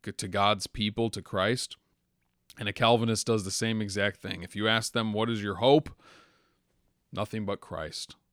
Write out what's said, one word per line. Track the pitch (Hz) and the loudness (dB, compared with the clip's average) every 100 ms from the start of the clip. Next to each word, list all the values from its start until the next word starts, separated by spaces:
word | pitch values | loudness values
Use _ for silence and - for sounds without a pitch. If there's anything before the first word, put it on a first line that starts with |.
| - | -10
to | 95 101 | -8 -4
God's | 98 101 104 - | 2 2 2 -2
people, | - 104 104 113 | -2 -2 0 -2
to | 104 | -2
Christ. | - 98 98 127 - - _ _ _ _ _ _ _ - | -6 0 0 0 -4 -12 _ _ _ _ _ _ _ -8
And | 104 | -6
a | |
Calvinist | 98 117 120 117 110 - | 2 6 6 4 0 2
does | 113 | 0
the | 95 | 0
same | - 113 110 | -4 -2 -2
exact | 104 98 101 - | -4 0 -2 -2
thing. | 101 95 | -10 -8
If | 87 101 | -8 -2
you | 107 | 0
ask | 113 110 | 0 0
them, | 120 110 | -2 -2
"What | 104 113 | -2 -2
is | 113 | -2
your | 101 90 | -4 2
hope?" | 120 143 - - - - - _ _ _ _ _ _ _ _ | 6 6 4 -14 -20 -20 -20 _ _ _ _ _ _ _ _
Nothing | - 104 113 | -6 -6 -4
but | 101 101 | -4 -6
Christ. | - 82 78 - - - _ | -8 -8 -8 -10 -14 -16 _